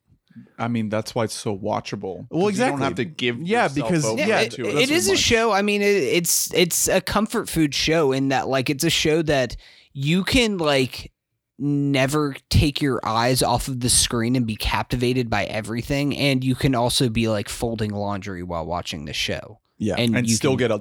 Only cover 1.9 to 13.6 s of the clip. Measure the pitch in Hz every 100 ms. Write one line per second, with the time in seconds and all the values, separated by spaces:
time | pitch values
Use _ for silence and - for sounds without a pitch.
1.9 | 107 95 87 117 156 202 202 254 143 139
2.9 | 120 104 - 123 120 170 226 190 139 117
3.9 | 170 143 233 254 208 214 - 117 143 262
4.9 | 320 381 381 - 226 233 196 208 208 202
5.9 | 202 127 165 170 - - - 175 - -
6.9 | 175 - 208 214 226 165 165 151 131 -
7.9 | 160 143 131 135 131 85 131 127 139 165
8.9 | - 160 156 156 139 120 - - - _
9.9 | 139 139 175 180 262 226 196 156 139 127
10.9 | - - _ _ _ _ - 143 143 143
11.9 | 139 135 151 147 135 - - 151 - 147
12.9 | 123 - 110 120 127 92 117